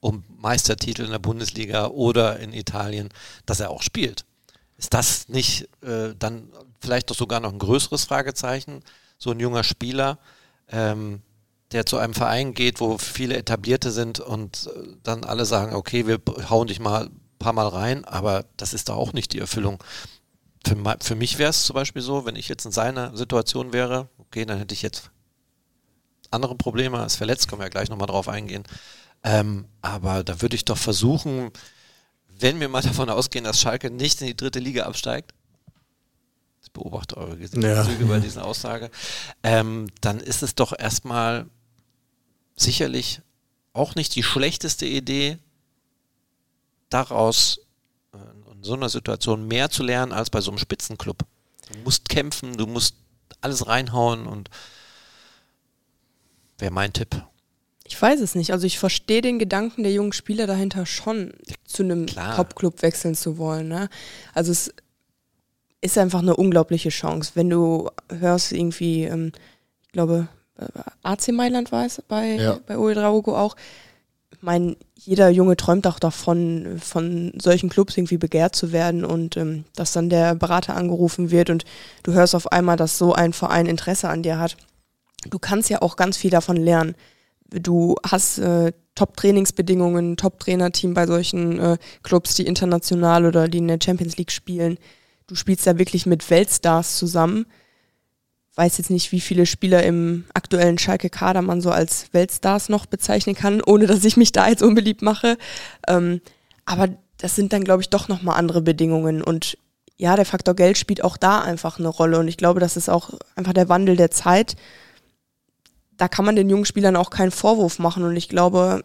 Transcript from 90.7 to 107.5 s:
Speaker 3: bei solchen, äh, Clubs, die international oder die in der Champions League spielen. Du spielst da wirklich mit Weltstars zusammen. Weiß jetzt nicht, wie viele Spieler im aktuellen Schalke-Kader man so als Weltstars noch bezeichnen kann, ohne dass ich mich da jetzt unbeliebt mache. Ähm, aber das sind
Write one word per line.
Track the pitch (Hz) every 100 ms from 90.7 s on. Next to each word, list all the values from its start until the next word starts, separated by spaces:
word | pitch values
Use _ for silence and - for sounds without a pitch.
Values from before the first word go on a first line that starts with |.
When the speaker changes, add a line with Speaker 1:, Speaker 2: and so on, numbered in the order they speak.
| - 185
Speaker 3:
bei | 175 170
solchen, | 170 175 185 170 170
äh, | 170 170 - -
Clubs, | - 180 -
die | - 175
international | 180 180 170 - 175 170 170 170
oder | 165 165
die | 170
in | 170
der | 165
Champions | - 180 170 165
League | 170
spielen. | - - 180 170 170 - _ _ _ _
Du | 180
spielst | - 185 -
da | 175
wirklich | 180 180 -
mit | 165 -
Weltstars | 170 202 - 175 165 170 -
zusammen. | 175 170 165 214 226 _ _ _ _ _ _ _ _ _ _ -
Weiß | 175 -
jetzt | 175
nicht, | 180 -
wie | 180
viele | - 180 175
Spieler | - 190 180
im | 175 170 170 175 175
aktuellen | 180 - 175 175 175
Schalke-Kader | - 190 180 - 185 185
man | 185 175
so | 175
als | 165 165 - -
Weltstars | 175 185 - 196 202 -
noch | 208 -
bezeichnen | 190 - 208 196 196
kann, | 202 208
ohne | - 208 208
dass | 202
ich | 214 240
mich | 226
da | - 196
jetzt | 226
unbeliebt | 240 220 214 208
mache. | 208 214 240 233 - - - - -
Ähm, | 180 175 175 - _ _ _ -
aber | 180 190 185 _ _
das | 185 -
sind | 202